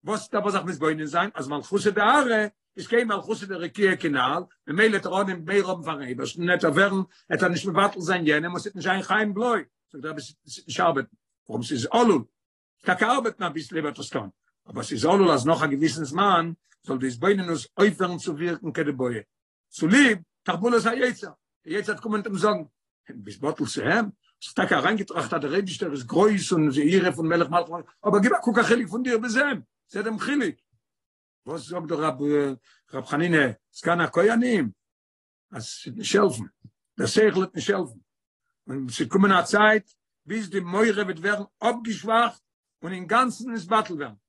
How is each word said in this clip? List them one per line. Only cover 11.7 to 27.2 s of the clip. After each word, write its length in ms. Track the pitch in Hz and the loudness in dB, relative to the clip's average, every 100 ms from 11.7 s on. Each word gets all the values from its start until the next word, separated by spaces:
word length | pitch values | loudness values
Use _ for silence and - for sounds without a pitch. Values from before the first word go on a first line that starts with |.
איז 160 | 131 127 | -4 0
אלול? 280 | 226 240 160 110 _ _ _ _ _ | 4 6 4 0 _ _ _ _ _
עס 60 | - | -2
איז 100 | 180 | 2
קיין 120 | 220 | 2
ארבעט, 300 | 269 226 - | 2 0 -4
נאר 80 | 180 | -6
ביסל 280 | 151 - 160 | -6 -6 -4
לעבער 160 | 151 | -4
צו 100 | 120 | -6
שטיין. 260 | - 127 101 _ _ _ - | -6 -6 -6 _ _ _ -12
אבער 120 | 107 | -10
עס 120 | 117 | -6
איז 140 | 113 147 | -2 2
אלול, 240 | 196 185 | 6 6
אז 160 | 143 131 | 4 2
נאך 160 | 160 | 2
א 40 | 151 | 2
געוויסן 380 | 139 156 143 | 0 0 -2
זמן 480 | 143 160 202 175 170 165 _ _ | -6 0 2 2 0 -8 _ _
זאל 160 | - 131 | -8 -4
דאס 180 | 131 120 | -4 -2
בינען 320 | 185 202 175 | 0 0 0
אונז 180 | 156 - - | -4 -6 2
אויפהערן 400 | 202 170 185 170 | 2 2 -4 -4
צו 140 | - | -8
ווירקן, 400 | 147 170 165 165 | -4 -4 -4 -6
קיין 240 | 160 147 131 | -4 -4 -2
בעיה. 260 | 127 113 - _ _ _ _ | -4 -4 -10 _ _ _ _
צו 180 | - 160 | -2 4
ליב, 320 | 254 277 196 - _ | 6 6 4 -8 _
תחבולה 340 | - 170 226 233 | -6 -2 2 2
איז 100 | 226 | 2
א 40 | |
יצר. 400 | 247 247 - 185 _ _ _ - | 0 -2 -2 -16 _ _ _ -8
דער 120 | 196 | -6
יצר 180 | 208 202 | -4 -6
קומט 300 | 226 214 208 | -4 -4 -4
און 120 | 190 | 0
זאגן, 240 | 208 180 156 _ _ _ - | 0 0 -6 _ _ _ -20
ביסט 300 | 107 101 101 | -18 -16 -6
באטל 260 | 139 160 123 | -6 -4 -4
צו 140 | - | -2
אים? 240 | 123 208 208 - _ _ | 0 2 0 -8 _ _
עס 160 | - - | -10 -4
איז 120 | 185 | 2
דא 60 | - | 2
אריינגעטראכט, 580 | 165 214 196 165 - | 2 -2 -4 -6 -4
דער 160 | 165 143 | -4 -2
רייבערשטער 420 | 180 190 156 175 | -2 -2 -6 -6
איז 140 | 139 117 | -6 -2
גרויס 460 | 151 214 202 - | 4 4 4 0
און 180 | 175 151 | 2 2
די 100 | 135 | 2
יראה 320 | 147 190 180 | 4 4 2
פון 160 | 151 | 0